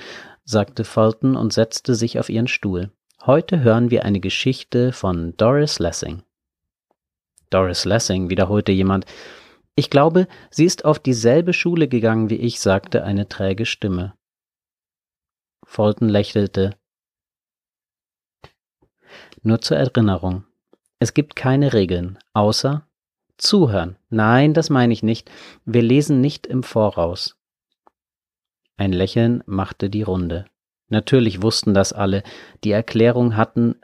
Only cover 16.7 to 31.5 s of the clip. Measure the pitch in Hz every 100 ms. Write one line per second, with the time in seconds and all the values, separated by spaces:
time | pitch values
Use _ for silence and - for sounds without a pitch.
16.7 | - _ _ _ _ _ _ _ _ _
17.7 | _ _ _ _ _ _ _ - _ _
18.7 | _ _ _ _ - - _ 110 117 -
19.7 | 151 131 120 104 92 92 92 - _ _
20.7 | _ _ - 117 - - - 131 135 139
21.7 | 113 92 87 90 95 _ 107 104 - 135
22.7 | 147 - _ _ _ _ - - 208 135
23.7 | 98 85 - - 110 110 127 151 156 160
24.7 | 135 120 110 107 113 - - - - -
25.7 | 117 117 139 147 135 143 - - 127 -
26.7 | 113 104 - 85 92 - - _ _ _
27.7 | _ _ _ _ _ _ _ _ _ _
28.7 | - 98 90 98 117 117 120 - 98 92
29.7 | - 101 104 101 92 85 85 98 _ _
30.7 | _ - 107 - 135 110 92 110